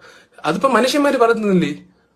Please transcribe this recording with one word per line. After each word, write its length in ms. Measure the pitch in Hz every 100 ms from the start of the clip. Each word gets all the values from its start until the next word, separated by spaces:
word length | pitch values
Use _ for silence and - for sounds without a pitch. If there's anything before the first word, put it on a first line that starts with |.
| - - _ - 151
അതിപ്പോ 240 | 175 277
മനുഷ്യന്മാര് 480 | 220 254 294 285 262
പരത്തുന്നില്ലേ? 500 | 226 226 208 185 147 - - _ _